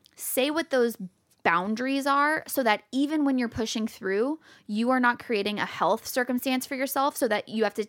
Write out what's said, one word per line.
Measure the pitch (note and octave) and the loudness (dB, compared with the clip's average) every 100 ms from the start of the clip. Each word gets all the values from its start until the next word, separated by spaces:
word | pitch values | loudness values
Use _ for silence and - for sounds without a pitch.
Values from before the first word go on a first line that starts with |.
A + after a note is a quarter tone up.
| _ - | _ -12
say | - - C4+ | -6 0 0
what | D#4 E4 | 0 0
those | C4 A#3 A3 F#3 - _ _ | 2 2 0 -10 -14 _ _
boundaries | - E3+ F#3 A3 B3+ C#4 C4+ | 2 2 2 -2 0 0 2
are | C#4 D4 D#4 - | 4 4 0 -2
so | - | 0
that | A#3 G#3 - | 2 2 0
even | B3+ C#4+ D#4 | -2 0 2
when | C#4 C4 | 2 2
you're | A#3+ | -2
pushing | A#3 A3+ A3+ G#3+ | -2 -4 -4 -4
through, | - F#3+ G3 B3 D#4+ - - - | -4 -2 0 0 -4 -10 -20 -6
you | G#3 A#3 | -2 2
are | B3+ | 4
not | B3 A#3+ | 2 2
creating | - A3+ G3+ G#3 | -2 -2 0 -2
a | E3+ | -4
health | - E3+ G#3+ - | 0 2 2 -2
circumstance | - B3 B3 C4+ B3+ - | -4 -2 -2 0 -2 -4
for | |
yourself | C4 C4+ C#4+ C#4 - | -4 -4 0 -2 0
so | C4 | 0
that | G#3 - | 0 -2
you | A3 | -2
have | G#3 | 0
to | G#3+ | -2